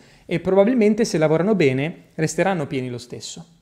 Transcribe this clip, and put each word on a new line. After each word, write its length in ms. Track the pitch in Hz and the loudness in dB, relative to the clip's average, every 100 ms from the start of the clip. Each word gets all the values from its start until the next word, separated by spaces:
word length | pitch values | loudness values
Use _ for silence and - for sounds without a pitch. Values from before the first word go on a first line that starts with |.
| _ _ - | _ _ -6
e 140 | 170 | -4
probabilmente 640 | 175 190 202 254 214 208 | 2 2 4 4 2 2
se 140 | 226 165 | 0 0
lavorano 360 | 156 156 190 | 2 2 2
bene 520 | 202 143 131 151 - - - | 2 2 0 -4 -8 -14 -6
resteranno 500 | 160 - 180 180 139 | -4 0 -2 -2 -4
pieni 220 | 139 127 | -6 -6
lo 100 | 120 | -10
stesso. 480 | - 120 - - - _ | -14 -16 -16 -16 -20 _